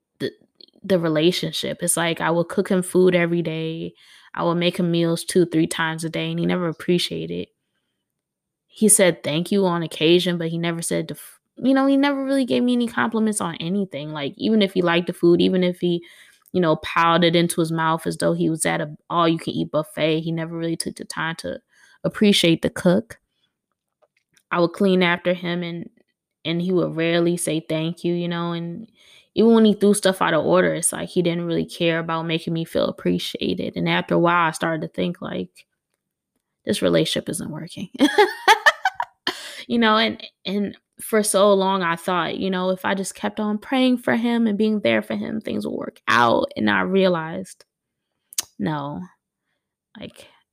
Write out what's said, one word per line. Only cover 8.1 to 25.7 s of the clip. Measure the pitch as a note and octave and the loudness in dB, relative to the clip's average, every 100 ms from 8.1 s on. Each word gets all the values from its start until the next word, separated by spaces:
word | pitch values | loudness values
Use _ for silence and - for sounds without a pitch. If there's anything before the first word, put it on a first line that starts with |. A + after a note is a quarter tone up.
| _ _ _ _ _ _ | _ _ _ _ _ _
He | - G#3+ | 0 4
said | - F3+ E3 | 6 4 2
thank | - D#3 F3 | -2 -4 0
you | G3+ | 0
on | F#3+ E3+ | 0 0
occasion, | D#3+ - D#3 F3+ F3+ F3 | -4 0 4 4 2 -2
but | E3 | -4
he | E3 | -4
never | E3+ E3+ | -4 -4
said, | - E3+ E3 | -4 -4 -4
to | |
f-, | E3 - - _ - | -10 -18 -20 _ -4
you | B3 | 2
know, | C4+ C4+ | 4 4
he | C#4 | 4
never | C#4+ C4+ | 2 0
really | C4+ C#4 | 0 0
gave | B3 B3 | 2 0
me | B3 | 2
any | B3 A#3 | 0 -2
compliments | A#3+ A#3+ A3 A3 G#3 | -2 -2 0 0 -2
on | F3+ E3 | -6 -6
anything. | E3 G3+ F#3+ C#3 D3+ | -4 -2 -4 -6 -10
Like, | D3+ C#3 - | -8 -8 -4
even | G3+ A3 | 0 2
if | G3 | 2
he | F#3 | 2
liked | F3 E3+ F3 | 2 2 0
the | |
food, | F3 F3 F3 | 2 4 6
even | F#3 F#3 | 4 2
if | F3+ F3+ | 0 0
he, | F3+ E3+ - - - _ _ | -2 -2 -6 -20 -20 _ _
you | F#3 | 0
know, | E3 D#3 | 2 0
piled | - - E3+ E3 | -2 0 4 4
it | E3+ | 4
into | E3+ E3+ - | 4 2 0
his | D#3+ | -2
mouth | E3 D#3+ D#3+ E3+ | 0 0 -2 -4
as | E3 | -2
though | E3+ | -2
he | E3+ E3+ | 0 -2
was | D#3+ E3+ | -2 -2
at | E3 | -2
a | D3+ D3+ - | -4 -10 -4
all-you-can-eat | E3+ E3 E3 - - E3 | 0 2 0 -2 -4 -2
buffet, | D3+ D#3 - D#3 D#3+ | -4 -4 -2 -2 0
he | E3 | -2
never | E3 E3 E3+ | -4 -6 -6
really | E3 E3 | -4 -6
took | - - | -8 -12
the | - | -10
time | - D#3+ E3 | -6 -6 -6
to | - - _ _ _ _ | -10 -10 _ _ _ _
appreciate | F3 - G#3 F#3+ E3+ E3 | -6 2 4 6 4 4
the | E3+ | 0
cook. | - F3+ F#3+ A#3 - _ _ _ _ _ _ _ _ _ _ _ _ - | 0 2 2 0 -12 _ _ _ _ _ _ _ _ _ _ _ _ -4
I | E3+ | 0
would | E3+ | 0
clean | - G3+ F#3 | 2 2 4
after | F3 F3 F3 | 2 2 -2
him, | F3 F3 F3 | -2 -4 -6
and, | E3+ | -6